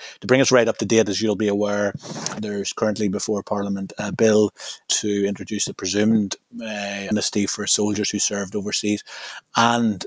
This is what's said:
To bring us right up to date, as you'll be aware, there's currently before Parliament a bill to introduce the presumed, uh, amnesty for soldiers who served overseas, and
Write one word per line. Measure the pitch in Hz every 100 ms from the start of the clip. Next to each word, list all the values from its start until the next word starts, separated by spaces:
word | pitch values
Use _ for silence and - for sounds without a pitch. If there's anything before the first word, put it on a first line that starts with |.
| - -
To | 104
bring | 127
us | 135
right | 127 113
up | -
to | 101
date, | 113 104
as | 92
you'll | 110 98
be | 107
aware, | 101 104 104 101 - - - - -
there's | 104 101 98
currently | - 107 104 104
before | 101 - 101
Parliament | - 104 101 98 98 -
a | 101
bill | 92 113 107 104 - - - -
to | - 107 101 101
introduce | 101 98 104 -
the | 101
presumed, | 92 98 107 113 98 - _ 117
uh, | 113
amnesty | 104 101 101 98 104 - 107 98
for | - 101
soldiers | - 104 104 101
who | 107
served | - 101 95 104
overseas, | 101 - 104 104 - - - - - -
and | 117 120 117 95